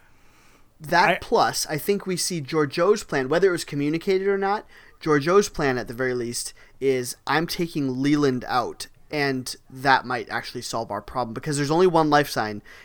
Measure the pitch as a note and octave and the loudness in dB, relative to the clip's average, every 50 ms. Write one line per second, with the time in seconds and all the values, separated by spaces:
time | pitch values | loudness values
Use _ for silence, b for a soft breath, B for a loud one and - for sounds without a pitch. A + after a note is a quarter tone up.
0 | b b b b b b b b b b b b b b b - D#3+ D3 F3 E3+ | b b b b b b b b b b b b b b b -16 -6 0 2 4
1 | D#3 D#3 F#3 E3+ - - - C4 C#3 A2+ G#2+ - - - D#3 D3 - - G3+ G3 | 4 4 2 0 -2 0 2 2 2 2 0 -4 -6 -4 -6 -6 -2 -2 -2 -2
2 | - F#3+ F#3 E3 - - F#3 E3+ C#3 B2+ - D#3 D3+ C#3 - - E3+ G3 G#3+ G#3+ | -2 -4 -4 -4 -4 -4 -4 -6 -6 -2 0 0 0 0 0 0 2 2 2 2
3 | - - - C#3+ C3 B2+ D3+ E3+ F3+ G3 F3 E3 - - - C#3+ C#3+ D3 D#3 E3 | 0 -4 -2 -2 0 2 2 4 4 4 2 0 -6 -6 -4 -4 -2 -2 -2 -2
4 | - - F#3+ F#3+ F#3+ G3+ G3 G3 G3 G3 G3+ A3 - b b b b b b b | 0 0 0 0 2 0 0 0 0 0 -2 -2 -4 b b b b b b b
5 | - D#3+ D3+ D3 C#3 E3 F3+ G3+ G#3 - - - D#3 C#3 B2+ B2 A2+ - B2 A#2 | 0 2 2 2 4 4 4 4 4 2 0 -2 -2 0 0 -2 -4 -6 -6 -4
6 | C3 B2+ B2+ B2 A#2 A#2 A#2+ - - - - b b b b b C3 C3+ C3 B2+ | -2 -2 -2 -2 -4 -4 -6 -8 -8 -10 -12 b b b b b 0 0 0 0
7 | B2 B2 - - - - C#3 D#3 E3 E3 - - F3 E3 - D#3 C#3+ C3+ B2+ B2+ | -2 -6 -8 -10 -4 -2 0 0 0 -2 -4 -4 -4 -4 -2 -4 -2 -2 -2 0
8 | C3+ C#3+ D3+ D3 D3 C#3 B2+ B2 A2 - A2 B2+ A#2 F2+ - - - - - - | 0 2 2 4 4 2 2 0 -2 -2 -2 -2 -2 -2 -6 -10 -14 -16 -16 -20
9 | - - - D3+ C#3+ C#3 C3+ C3 B2 - - - _ - C3 C3 C3 C#3+ C3 B2+ | -16 -8 -4 -2 0 0 -2 -2 -4 -8 -12 -14 _ -20 -12 -2 4 4 4 4
10 | - A#2+ B2+ A#2+ G#2+ - G#2 A#2 - - - B2 A#2 - - A#2+ A#2 - G2+ G2+ | 4 0 -6 -6 -6 -6 -6 -8 -6 -8 -10 -10 -8 -6 -4 -6 -4 -4 -6 -8
11 | - - - C3 B2 A2+ A2+ A#2 - D#3 C#3+ C#3+ C#3+ C#3 D#3 E3+ F#3 F#3 E3 E3 | -8 -6 -4 -4 -4 -4 -6 -8 -6 -4 -2 -2 0 2 4 6 6 6 6 6
12 | D#3+ D3+ D3 D3 C#3+ - - C#3 A2+ G#2+ G#2+ G#2 - B B B | 4 6 6 4 4 2 0 -4 -4 -4 -4 -8 -12 B B B